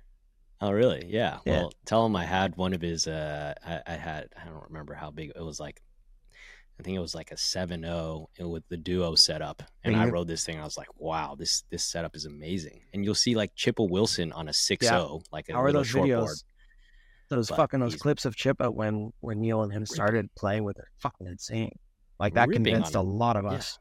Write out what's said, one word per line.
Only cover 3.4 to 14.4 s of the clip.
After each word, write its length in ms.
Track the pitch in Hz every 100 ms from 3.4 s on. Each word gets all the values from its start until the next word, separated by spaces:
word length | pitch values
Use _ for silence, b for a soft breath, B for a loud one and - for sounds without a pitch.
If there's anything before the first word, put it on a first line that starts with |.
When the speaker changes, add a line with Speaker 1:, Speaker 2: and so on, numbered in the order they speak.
| 73 71
Speaker 1:
I, 160 | 87 82 -
I 80 |
had, 340 | 82 87 76 - -
I 60 | 85
don't 180 | 78
remember 300 | - 80 73
how 160 | 73 76
big, 200 | 76 76 -
it 60 |
was 180 | 82 73
like, 200 | 73 - - _ _ - _ B B B B -
I 40 |
think 140 | - 92
it 40 |
was 140 | 82
like 160 | 82 78
a 60 | 80
seven 480 | - 92 90 87
oh 460 | 82 85 80 80 78 -
with 280 | 87 82 -
the 80 | 85
duo 360 | 85 90 85
setup. 480 | 80 - 78 76 - - _
And 100 | -
I 100 | 110
Speaker 2:
Mm-hmm. 100 | 117
Speaker 1:
rode 140 | 87 85
this 180 | 80 -
thing. 120 | 156
I 60 |
was 140 | 151 -
like, 100 | - -
"Wow, 380 | 160 160 147 143
this, 240 | 165 - -
this 160 | 85
setup 320 | - 85 80 80
is 80 |
amazing." 560 | 78 73 78 95 76 - _
And 100 | 101
you'll 100 | 101
see, 200 | 101 123
like, 200 | 113 101
Chippa 320 | - - 117 101
Wilson 460 | 90 110 - 82
on 160 | 82